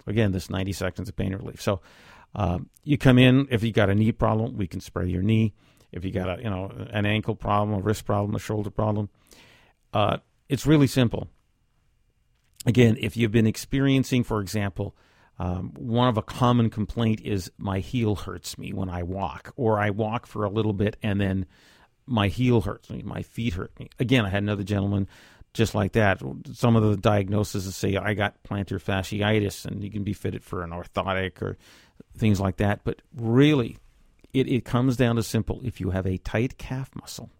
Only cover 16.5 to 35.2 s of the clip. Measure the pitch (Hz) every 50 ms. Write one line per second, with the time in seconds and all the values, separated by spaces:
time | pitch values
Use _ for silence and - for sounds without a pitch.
16.5 | 120 120 117 110 - - 104 - - 120 117 113 110 107 - - 107 98 90 -
17.5 | _ - - 101 95 98 92 - - 127 117 104 104 - - - 92 90 - -
18.5 | - - - - - 101 98 92 87 90 87 87 92 98 95 76 69 - - -
19.5 | - - 123 110 107 104 104 104 98 104 110 107 110 120 - - - 104 104 101
20.5 | 98 110 107 107 104 95 104 104 - - - 107 98 101 101 95 95 95 90 -
21.5 | _ _ _ _ _ _ _ _ _ _ _ - 127 110 101 98 87 110 127 123
22.5 | 120 113 98 101 113 - _ - - 123 113 107 - - - - - - 113 120
23.5 | - 92 - - - - - - - - 135 110 135 127 107 95 95 101 101 104
24.5 | 107 101 101 92 104 98 98 101 101 101 98 - - - - - - - - _
25.5 | - - - - - 107 101 92 - 113 107 98 92 - - 65 67 - - -
26.5 | 117 - - 120 113 113 107 107 104 95 - 110 104 104 98 92 104 104 104 -
27.5 | - 101 92 98 95 - - 98 98 98 92 104 107 98 101 101 - _ - -
28.5 | - 101 98 - 98 95 - - 98 95 92 - 107 104 101 104 110 110 104 101
29.5 | - - - - 104 101 101 101 101 104 98 98 98 - - 101 98 - - -
30.5 | - 95 87 82 85 87 87 - - 98 90 95 95 95 95 92 - - 101 98
31.5 | 95 - _ - - - - _ _ - - _ - - 110 107 101 90 98 95
32.5 | 87 - 104 101 104 - - - - - _ _ - 123 117 113 117 127 143 151
33.5 | 151 139 117 110 - - _ - _ _ _ _ _ _ _ - - 131 127 -
34.5 | 135 120 - - - 120 123 135 123 117 127 117 117 117